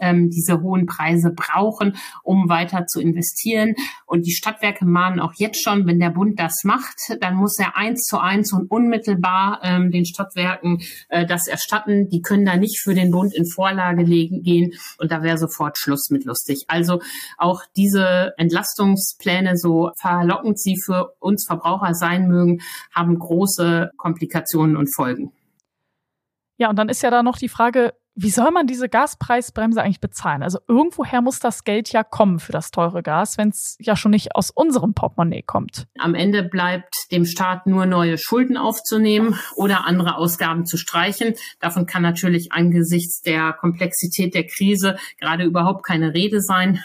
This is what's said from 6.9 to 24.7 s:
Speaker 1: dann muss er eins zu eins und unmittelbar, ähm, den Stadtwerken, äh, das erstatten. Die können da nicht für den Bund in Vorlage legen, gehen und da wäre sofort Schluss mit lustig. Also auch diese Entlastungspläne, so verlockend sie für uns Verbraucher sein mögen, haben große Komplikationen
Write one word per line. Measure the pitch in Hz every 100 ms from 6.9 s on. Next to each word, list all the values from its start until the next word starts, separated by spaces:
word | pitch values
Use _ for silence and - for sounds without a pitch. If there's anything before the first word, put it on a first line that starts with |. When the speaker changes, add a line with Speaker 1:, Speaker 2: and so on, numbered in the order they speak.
| - - -
Speaker 1:
dann | 180
muss | 185 202 202
er | 185 -
eins | 214 254
zu | - 196
eins | 180 202 202
und | 185 180
unmittelbar, | 220 240 220 214 185 180 185 196 208
ähm, | 180 180 180
den | 175
Stadtwerken, | 170 - 190 180 180 180 175 170 - - -
äh, | 170
das | 170 175 -
erstatten. | - - 214 208 202 196
Die | 170
können | 170 202
da | 196 180
nicht | 214 -
für | 196
den | 185 180
Bund | 175 202
in | 165 170
Vorlage | - 190 190 180 175
legen, | 170 170 165 185
gehen | 175 170 175 170 - -
und | 160
da | 160
wäre | 165 160
sofort | 160 - 147 -
Schluss | - 139 -
mit | 139 131
lustig. | 127 - 139 -
Also | 165 170 180 - - - -
auch | 175 180 - -
diese | 202 196 185 180 185 -
Entlastungspläne, | 165 170 202 - 196 196 - - 196 180 185 175
so | 170 165 170 -
verlockend | 185 175 175 190 220 208
sie | 190 185
für | - 185 185 -
uns | 190 208 -
Verbraucher | 170 165 190 190
sein | 170 170 180 180
mögen, | 175 175 175 - - -
haben | 175 170 170
große | 170 170 196 - 170 170 170 -
Komplikationen | 170 170 165 165 160 160 156